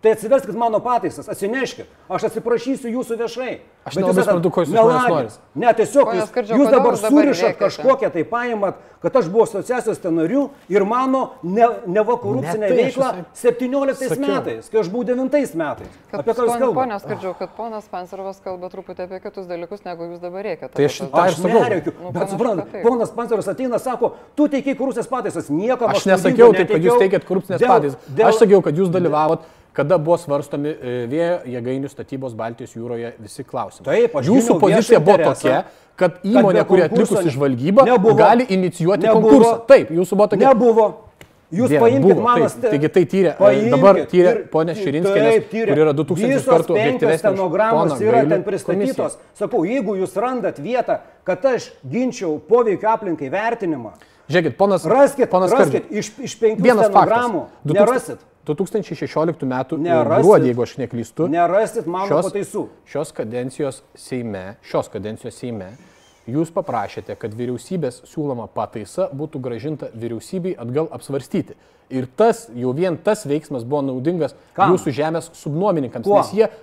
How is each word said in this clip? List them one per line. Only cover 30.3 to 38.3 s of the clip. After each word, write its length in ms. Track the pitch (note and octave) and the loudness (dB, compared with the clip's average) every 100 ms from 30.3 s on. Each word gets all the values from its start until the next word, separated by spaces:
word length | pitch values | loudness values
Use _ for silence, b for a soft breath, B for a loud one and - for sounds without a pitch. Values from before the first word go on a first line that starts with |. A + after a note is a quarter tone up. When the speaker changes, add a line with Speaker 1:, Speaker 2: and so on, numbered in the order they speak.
| C#3+ A#2+ D3 D3 | -4 -4 -6 -6
Speaker 2:
e, 380 | D#3 B2+ B2 A#2+ | -6 -6 -6 -4
vėjo 380 | D3 E3+ F3 B2+ | -2 -2 -2 -6
jėgainių 400 | B2 A#2+ C3+ C3+ | -8 -6 -6 -8
statybos 440 | - A2+ C3+ C3 A2+ | -12 -12 -10 -10 -8
Baltijos 380 | A#2 A#2 A#2+ A#2 | -10 -10 -16 -12
jūroje 380 | A#2 A#2 A#2 A#2+ | -10 -8 -10 -14
visi 240 | G#2+ - | -20 -18
klausimai. 420 | C3 C3 G2+ - G2 | -12 -10 -10 -10 -2
Speaker 1:
Taip, 300 | F3+ A#3 D3 | 2 2 0
aš 100 | C3 | 2
Speaker 2:
Jūsų 240 | B3+ A#3 | 2 4
Speaker 1:
giniau 80 | E3 | 2
Speaker 2:
pozicija 400 | - A3 A3+ A3 | 4 4 4 4
Speaker 1:
viešą 60 | D#3 | 6
Speaker 2:
buvo 100 | F#3+ | 4
Speaker 1:
interesą, 240 | D3 C3 | 4 0
Speaker 2:
tokia, 220 | C#3+ C3+ - B B - | 0 0 -2 B B -2
kad 160 | F#3 | -2
Speaker 1:
kad 120 | F3 G3 | 0 0
Speaker 2:
įmonė, 280 | G#3+ G3 | 4 4
Speaker 1:
be 100 | F3 - | 4 4
Speaker 2:
kuri 160 | F#3 | 4
Speaker 1:
konkurso 340 | D#3+ A3 G#3+ G#3 | 4 2 2 0
Speaker 2:
atlikusi 80 | |
Speaker 1:
ne-, 80 | F3 | 0
Speaker 2:
žvalgybą, 540 | C3 C#3+ A#2+ C#3+ G#3 B3+ | 0 0 0 2 4 6
Speaker 1:
nebuvo. 300 | B3 G#3 E3+ | 6 4 6
Speaker 2:
gali 280 | G3+ | 6